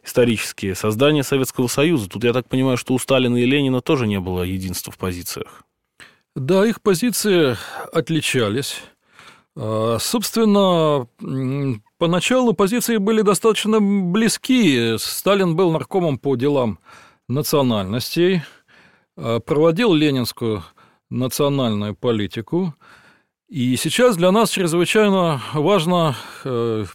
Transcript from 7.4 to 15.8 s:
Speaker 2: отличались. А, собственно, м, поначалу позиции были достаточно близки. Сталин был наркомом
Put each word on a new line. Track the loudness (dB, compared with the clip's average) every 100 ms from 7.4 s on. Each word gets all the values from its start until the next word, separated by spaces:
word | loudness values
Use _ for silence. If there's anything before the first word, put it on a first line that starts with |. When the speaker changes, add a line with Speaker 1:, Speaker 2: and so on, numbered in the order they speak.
| 4 0 -8 -14 -4
Speaker 2:
отличались. | -4 -2 -2 0 0 0 -2 -6 -10 -16 _ _ -20 -20 -20 _ -10
А, | -4 -2 0 -2
собственно, | -2 -4 -2 0 2 4 4 4 2 0 -4 -12
м, | -8 -6 -4 -4 -4 -6 _ -4
поначалу | 0 0 2 2 2
позиции | 2 0 0 0 0
были | 2 2
достаточно | 2 2 2 0 0 2
близки. | 2 2 0 2 0 -2 0 4 4 2 0 -2
Сталин | -4 -4 0 2 2 2
был | 2
наркомом | 0